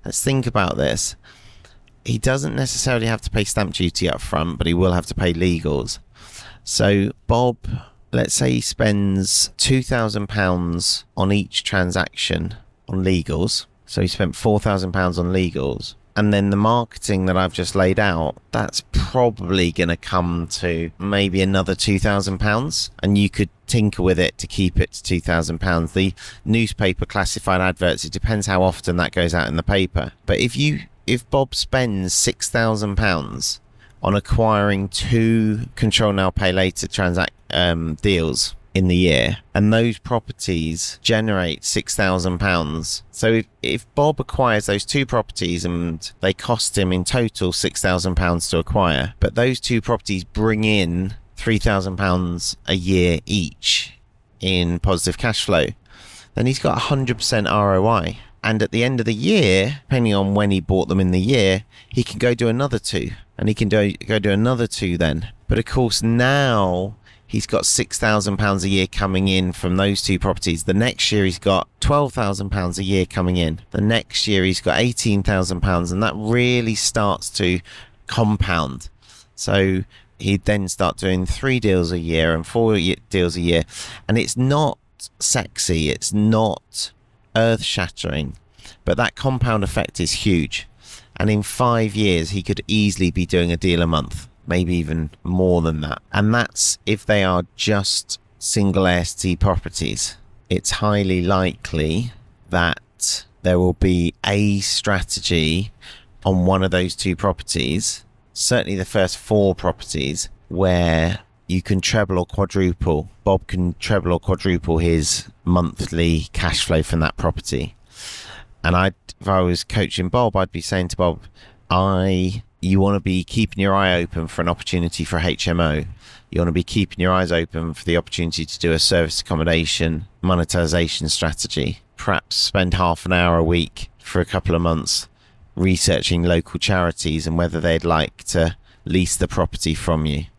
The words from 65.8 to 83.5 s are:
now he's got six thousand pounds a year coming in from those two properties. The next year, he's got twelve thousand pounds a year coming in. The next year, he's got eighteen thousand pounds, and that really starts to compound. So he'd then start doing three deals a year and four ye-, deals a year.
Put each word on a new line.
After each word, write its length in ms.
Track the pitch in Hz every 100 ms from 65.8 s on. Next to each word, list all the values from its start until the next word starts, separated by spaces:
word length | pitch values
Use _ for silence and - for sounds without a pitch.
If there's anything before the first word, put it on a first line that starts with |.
| 120 -
now 920 | 113 117 127 143 135 113 95 90 98 107 - - _
he's 200 | 107 -
got 200 | - -
six 320 | - - -
thousand 400 | 113 107 98 98
pounds 260 | 104 98
a 60 | 98
year 160 | 98 92
coming 420 | - 98 95 95
in 240 | 92 90
from 240 | 87 92 92
those 240 | 101 98
two 180 | - 92
properties. 460 | 101 90 90 82
The 80 | -
next 400 | 95 123 - -
year, 140 | 107 95
he's 120 | 85
got 300 | 101 95 - _
twelve 340 | - 147 139
thousand 340 | - 101 98 98
pounds 300 | 101 90 87
a 40 |
year 220 | 95 98
coming 320 | 90 - 90 90
in. 240 | 80 82 -
The 100 | -
next 440 | 104 117 - - -
year, 160 | 98
he's 200 | 92 90
got 160 | 92 73
eighteen 440 | 120 117 117 101
thousand 380 | 92 98 90 90
pounds, 320 | 98 87 87
and 100 | 90
that 120 | 110 82
really 580 | 107 120 123 123 113
starts 540 | 107 - - 104 - -
to 300 | - 90 90 - - - _ -
compound. 800 | - 110 104 - 85 69 64 - - - - -
So 500 | - - 98 95 92 92 - _ _
he'd 280 | 98 98 -
then 200 | 104 92
start 280 | - 90 -
doing 300 | 98 92 92
three 340 | - 135 127
deals 320 | 107 92 85
a 60 | 87
year 360 | 82 80 80
and 120 | 82 82
four 280 | 117 113 104
ye-, 180 | 85 - -
deals 260 | 95 87 85
a 60 |
year. 220 | 85